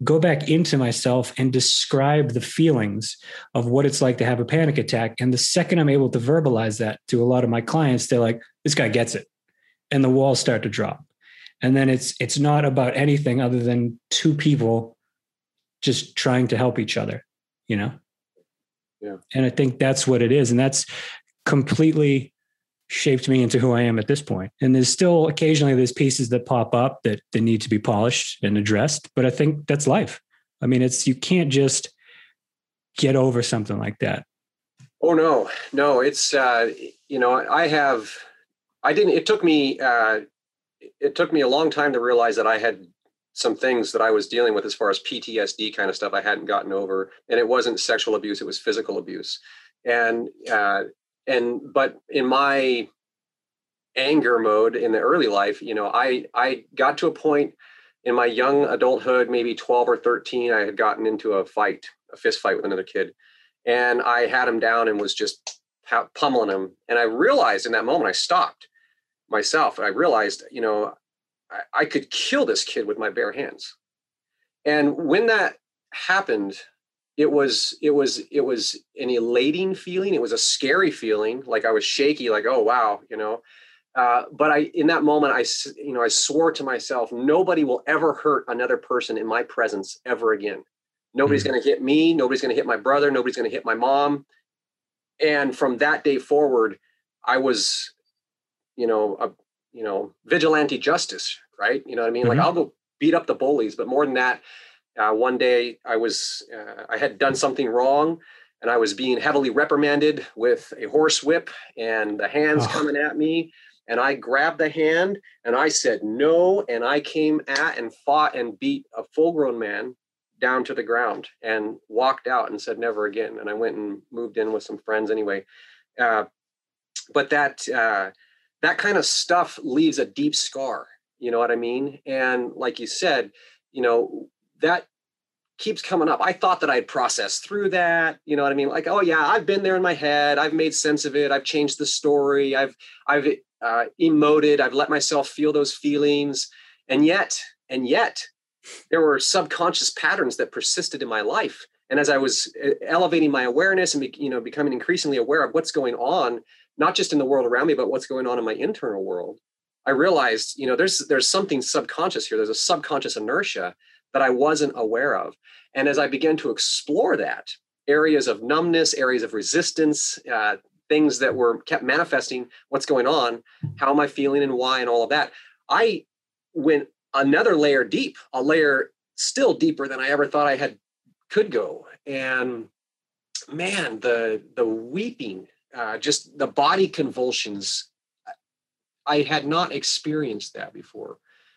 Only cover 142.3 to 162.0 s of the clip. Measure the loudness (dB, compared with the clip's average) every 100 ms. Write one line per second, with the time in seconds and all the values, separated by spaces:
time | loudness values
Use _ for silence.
142.3 | 2 2 0 -2 -6 -20 -10 -2 0 0
143.3 | -2 _ _ -2 -2 -2 0 2 4 4
144.3 | 4 4 4 2 0 0 -2 0 -2 -2
145.3 | -2 0 0 -2 -4 -4 0 2 0 -2
146.3 | -4 -8 -14 -20 _ -4 2 4 2 -2
147.3 | -6 -10 _ _ -6 0 0 0 -4 -14
148.3 | _ _ _ -20 -20 _ 2 4 2 2
149.3 | 0 -2 -2 -2 0 -4 -2 -2 0 -2
150.3 | -2 -6 -4 -4 -4 -6 -8 -6 -4 -2
151.3 | -2 -4 -8 -20 _ _ 0 2 2 2
152.3 | -2 -4 -4 -2 -2 -2 0 2 2 2
153.3 | 2 0 2 2 2 0 -2 -6 -6 -6
154.3 | -4 -6 -4 -2 -2 -2 -2 -2 -2 0
155.3 | 0 0 -2 -2 -2 -2 -4 -2 0 -2
156.3 | -4 -10 _ _ -2 0 0 0 0 2
157.3 | 2 2 0 2 0 -2 -4 -6 -6 -4
158.3 | -4 -4 -4 -4 -4 -6 -6 -6 -6 -8
159.3 | -14 _ _ _ _ -2 2 4 4 2
160.3 | 0 -4 -6 -2 2 2 0 0 0 2
161.3 | 0 0 -2 -2 -4 -4 -4